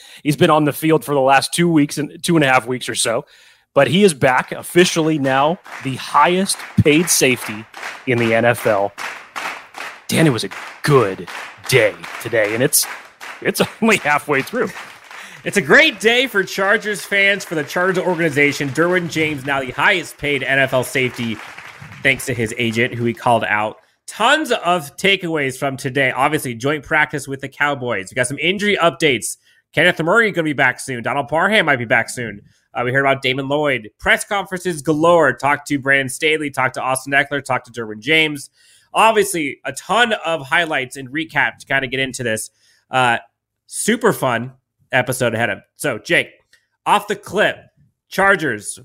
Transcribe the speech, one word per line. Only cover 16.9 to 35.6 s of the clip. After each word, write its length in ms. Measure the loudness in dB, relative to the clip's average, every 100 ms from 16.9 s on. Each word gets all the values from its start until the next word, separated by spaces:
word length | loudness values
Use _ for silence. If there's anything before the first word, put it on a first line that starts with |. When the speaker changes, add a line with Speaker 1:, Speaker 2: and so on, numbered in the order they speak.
| -8 -4
Speaker 2:
fans, 400 | 2 2 2 -2
for 100 | -6
the 80 |
Chargers 400 | -4 -2 0 0
organization. 680 | 0 0 0 2 2 0 -4
Derwin 400 | 0 2 0 -2
James, 360 | -2 -2 -4 -4
now 140 | -4
the 120 | -4
highest 460 | 0 2 2 -2 -8
paid 260 | -4 -2
N 160 | 0 2
F 140 | 2
L 100 | 0
safety, 520 | 0 0 -2 -2 -6 -6 -10 -18 -20 -20 -20 -4
thanks 220 | -2 0 -2
to 80 |
his 200 | -4 -4 -2
agent, 360 | -2 0 -2
who 120 | 0 -4
he 80 |
called 300 | -2 2 2
out. 340 | 2 0 -2 -6 _ _ -14
Tons 440 | 0 2 2 0
of 420 | -2 0 -2 -2 -2
takeaways 600 | 0 0 0 -2 -2 -4
from 180 | -6 -4
today. 340 | -4 0 0
Obviously, 440 | 2 0 0 -4 -4
joint 280 | -4 -4
practice 440 | -2 0 0 -4 -8
with 140 | -10
the 80 | -10
Cowboys. 600 | -2 -2 -2 -4 -6 -4
We 60 | -4
got 120 | -4
some 120 | -2
injury 380 | -2 0 0 2
updates. 600 | 2 2 2 0 -4 -12 _ _ _
Kenneth 280 | 2 2 2
Murray 300 | 2 2 2
gonna 140 | 0 -2
be 80 |
back 260 | 2 0 0
soon. 240 | -6 -6
Donald 240 | -4 -4 -2
Parham 380 | 0 2 2 2
might 100 | 0
be 100 | 2
back 240 | 0 0
soon. 320 | -4 -8 -10 -16 _ _
Uh, 100 | -6 -2
we 80 |
heard 80 | 2
about 200 | 2 2
Damon 240 | 0 -2 -2
Lloyd. 420 | -2 0 -2 -6 -6
Press 260 | 0 0
conferences 580 | 0 -6 -4 -6 -6 -4
galore. 500 | -2 2 4 6 4
Talked 340 | 2 0 -2